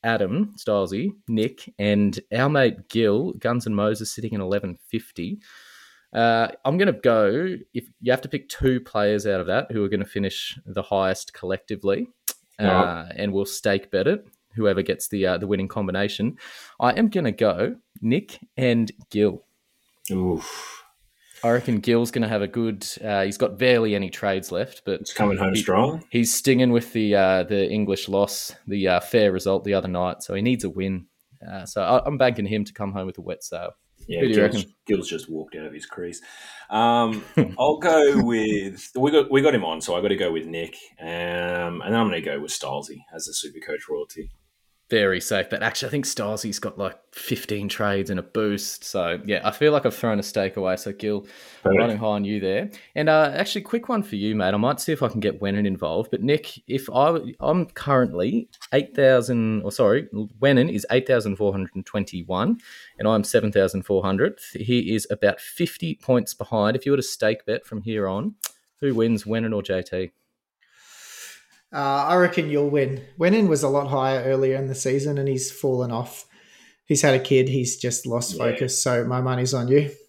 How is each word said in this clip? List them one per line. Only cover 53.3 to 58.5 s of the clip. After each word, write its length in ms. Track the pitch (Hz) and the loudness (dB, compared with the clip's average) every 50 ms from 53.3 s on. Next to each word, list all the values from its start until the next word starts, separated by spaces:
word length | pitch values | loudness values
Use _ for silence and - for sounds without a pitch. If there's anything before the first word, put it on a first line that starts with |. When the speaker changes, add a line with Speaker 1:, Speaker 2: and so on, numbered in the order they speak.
| 139 | 2
Speaker 1:
actually, 260 | 151 151 - - 208 | -2 -4 -2 -4 -6
quick 300 | 190 - - 233 233 - | -6 -4 -4 -4 -4 -2
one 120 | 247 214 | -2 -2
for 140 | 202 - - | -2 -4 -4
you, 180 | 101 101 110 107 | -4 -2 -2 0
mate. 200 | 107 95 92 101 | 2 2 2 2
I 20 | |
might 240 | 104 107 127 147 143 | 2 2 0 0 -2
see 100 | - - | -2 -4
if 100 | 160 139 | -2 0
I 60 | 139 113 | 0 -2
can 120 | - 110 | 0 0
get 220 | 98 104 - - | -2 -2 -2 -2
Wennon 240 | 101 98 98 104 104 | -2 -2 0 0 0
involved. 440 | 98 95 - 90 78 80 87 117 - | 0 0 -2 -4 -2 -2 -2 -2 -2
But, 120 | - - | -4 -2
Nick, 400 | 101 131 147 151 - - - - _ | 0 0 0 0 -2 -8 -18 -18 _
if 220 | - 120 135 135 - | -6 -6 -6 -6 0
I, 300 | 101 123 139 156 165 160 - 120 107 _ | 2 4 4 4 4 0 -4 -6 -12 _
I'm 280 | - 135 160 180 165 | 0 0 2 2 0
currently 840 | - - - - 143 139 127 127 - 87 87 90 117 - 117 117 _ | -2 -6 -10 -2 2 4 4 4 2 0 0 0 0 0 -2 -4 _